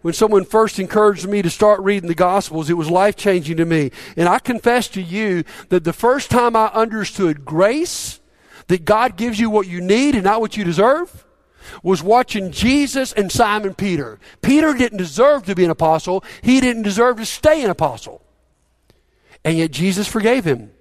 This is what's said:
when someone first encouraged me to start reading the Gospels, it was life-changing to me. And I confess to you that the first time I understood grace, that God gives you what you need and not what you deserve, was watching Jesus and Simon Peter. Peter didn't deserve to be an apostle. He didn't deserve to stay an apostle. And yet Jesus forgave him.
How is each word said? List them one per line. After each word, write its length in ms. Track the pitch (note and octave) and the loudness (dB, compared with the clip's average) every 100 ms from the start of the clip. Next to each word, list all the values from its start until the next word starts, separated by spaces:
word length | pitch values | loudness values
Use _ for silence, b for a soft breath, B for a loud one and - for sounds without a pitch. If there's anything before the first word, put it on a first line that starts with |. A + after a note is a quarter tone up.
when 120 | E3+ | -4
someone 300 | D#3+ G#3+ G#3 | 0 4 4
first 340 | F#3 A3 A3 - | 2 2 2 -2
encouraged 480 | F#3 G#3+ G#3 F#3 F#3 | -2 2 2 2 -4
me 160 | G#3 | -2
to 80 | E3+ | -2
start 300 | - G#3+ G3+ | 2 4 4
reading 260 | G3 G3+ E3+ | 2 -2 -4
the 80 | |
Gospels, 560 | E3 F3+ F#3+ - D#3 D#3 | 0 0 0 -2 -8 -4
it 40 | |
was 140 | E3+ D#3 | -4 0
life-changing 680 | F3 G3+ G3+ G3+ F3+ D3 E3 | 2 2 0 0 0 -2 -4
to 80 | |
me. 260 | E3+ D#3+ C3+ B B - | 0 0 -2 B B -2
And 120 | F3 | 0
I 100 | A3 | 0
confess 480 | - A#3 A#3+ B3 - | -2 -2 0 0 -2
to 140 | G3 | -8
you 400 | F3 F#3+ A3 F3+ D#3 B B | -8 -4 -2 -2 -6 B B
that 120 | F3+ | -2
the 100 | E3 | -2
first 380 | - A#3 C#4 - | -2 0 0 0
time 240 | A#3+ A#3+ | 0 2
I 120 | A3+ A3 | 2 0
understood 800 | A3 A3+ A3 F#3+ - F3+ D3 | 0 -2 -2 -6 -2 -2 -2
grace, 760 | C3+ D#3 G3 C#4+ F4 - - - _ b b b - | -4 2 2 2 -4 -8 -12 -14 _ b b b -4
that 160 | F3+ | -2
God 320 | D#3 G#3+ B3 F3 | 2 2 2 -2
gives 240 | A#3+ G#3 | -6 -2
you 100 | A3+ | 0
what 160 | G#3+ F#3+ | 0 -2
you 140 | F3 | -6
need 340 | F3+ A3 C#4+ | 0 2 2
and 80 | B3+ | 2
not 180 | F#3+ A3 | 2 0
what 160 | G#3+ G#3 | -2 -4
you 60 | |
deserve, 640 | F3+ E3 A3 D4+ F4+ - _ _ _ B B B | -2 2 2 2 -2 -12 _ _ _ B B B
was 180 | E3+ F#3 | -2 0
watching 520 | F3 A#3+ B3 G#3+ F#3+ | 2 2 2 -6 -6
Jesus 600 | D3 A3+ C#4+ C#4 C4+ C4 | -2 0 2 0 -4 -4
and 200 | - F#3+ | -4 -4
Simon 420 | - A3 G#3 G3+ | 0 0 0 -4
Peter. 460 | - G3 E3 A#2+ G#2+ b b | -4 -4 -4 -6 -14 b b
Peter 320 | - C#4+ D#4 | 2 4 4
didn't 260 | B3+ A#3+ G3+ | 0 -2 -2
deserve 480 | F3 C#3 C#4 C#4+ F#3 | -6 2 4 4 -2
to 100 | F#3 | 0
be 80 | |
an 60 | F3 | 0
apostle. 520 | D#3 D#3+ D#3+ F3+ F#3 B B | 2 2 0 -2 -6 B B
He 180 | A#3 C4 | 2 4
didn't 220 | B3+ A#3 | 2 -2
deserve 340 | G#3 G3 B3 A3+ | -4 2 2 0
to 100 | A3 | -8
stay 380 | - D4+ D#4 | 0 2 2
an 60 | A#3 | 0
apostle. 520 | - D3+ A2+ - - _ _ _ _ _ _ _ b b b b b | 0 -4 -4 -16 -20 _ _ _ _ _ _ _ b b b b b
And 140 | D#3 E3 | -2 -2
yet 140 | D#3+ | -2
Jesus 340 | C3+ F#3 F#3 G#3 | 0 -2 -2 -4
forgave 380 | A3 G#3+ C4 | 0 2 2
him. 260 | F3 A#2+ G#2 _ | 0 -2 -6 _